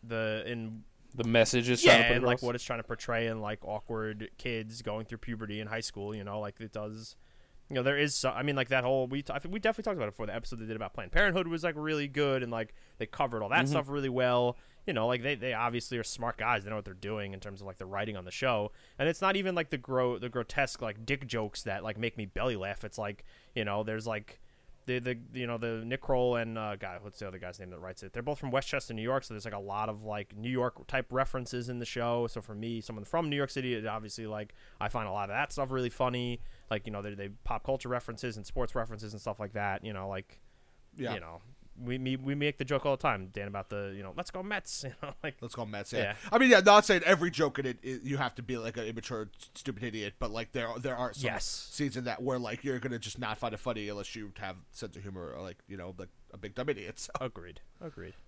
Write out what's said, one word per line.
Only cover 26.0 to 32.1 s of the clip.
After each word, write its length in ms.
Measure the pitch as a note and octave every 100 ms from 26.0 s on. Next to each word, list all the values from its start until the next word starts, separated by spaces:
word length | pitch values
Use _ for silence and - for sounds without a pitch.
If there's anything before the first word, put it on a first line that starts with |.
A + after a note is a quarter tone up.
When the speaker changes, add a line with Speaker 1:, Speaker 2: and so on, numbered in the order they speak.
Speaker 1:
Kroll 340 | - C3 B2 A#2+
and, 220 | A2+ A2+
uh, 180 | G#2+ G2+
guy, 220 | G2 F2+
what's 180 | G#2 -
the 80 | G2+
other 120 | F#2
guy's 200 | F2+ F#2
name 120 | F#2
that 80 | F2+
writes 240 | F#2 F#2
it? 100 | G2
They're 100 | A#2+
both 160 | A#2+ C#3+
from 120 | C#3
Westchester, 420 | B2+ - C#3+ -
New 80 | A2+
York, 240 | A2+ C3
so 80 | -
there's, 140 | G#2+ G#2+
like, 80 |
a 40 | G#2
lot 300 | G2 G2+ A2
of, 140 | G#2+
like, 320 | G#2+ G#2 G2+ G2+
New 140 | A2+
York 360 | B2+ B2 - -
type 200 | C3 B2+
references 640 | B2+ C3+ C3 B2 B2 A#2+
in 80 | B2
the 80 | A#2+
show. 400 | - A#2+